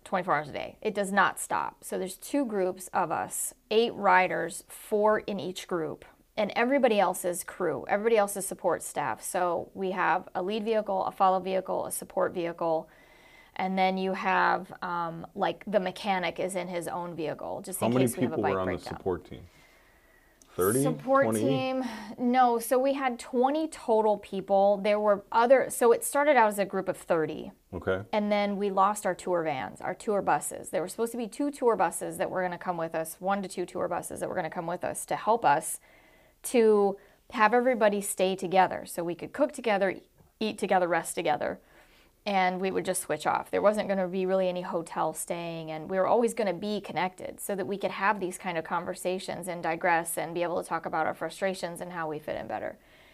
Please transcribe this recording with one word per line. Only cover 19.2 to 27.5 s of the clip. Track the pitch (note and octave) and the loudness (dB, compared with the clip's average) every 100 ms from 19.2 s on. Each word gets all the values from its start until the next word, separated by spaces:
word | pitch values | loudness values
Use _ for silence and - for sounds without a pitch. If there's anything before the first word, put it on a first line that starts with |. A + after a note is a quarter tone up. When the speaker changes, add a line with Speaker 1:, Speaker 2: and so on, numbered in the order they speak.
| - | -6
Speaker 2:
team? | E2+ F2 - _ _ _ _ _ _ _ _ - - | -16 -18 -20 _ _ _ _ _ _ _ _ -12 0
Thirty? | F#2 B2+ | 2 4
Speaker 1:
Support | C#3+ D3+ B3 C4+ A2+ | 2 0 2 2 4
Speaker 2:
Twenty? | A2 | 2
Speaker 1:
team, | C4+ C4+ C4 C4 B3 G#3+ G#3 - | 2 2 0 -2 -4 -8 -12 -4
no. | B3 B3+ B3 A#3 | 2 4 4 4
So | A#3 B3+ | 2 2
we | C4+ | 2
had | C#4 C4+ A#3+ | 0 -2 -4
twenty | - B3 B3+ D#4 D#4 | -4 0 2 2 -2
total | - - A3 G#3+ G3+ | -4 2 4 4 2
people. | - G3 F#3+ G3 G3+ G3+ | -2 -8 2 4 6 4
There | G#3 G#3 | 2 2
were | G#3+ G3+ - | 4 2 2
other, | - A#3+ C4 - | 2 6 6 6
so | - A#3+ | 2 4
it | A#3 | 4
started | - C#4 D4 C4 | 2 2 4 6
out | A3 | 6
as | G3+ | 4
a | F#3+ | -2
group | F#3+ F#3 | -2 -4
of | - | -6
thirty. | - E3+ D3+ D#3 - | 0 0 0 -4 -10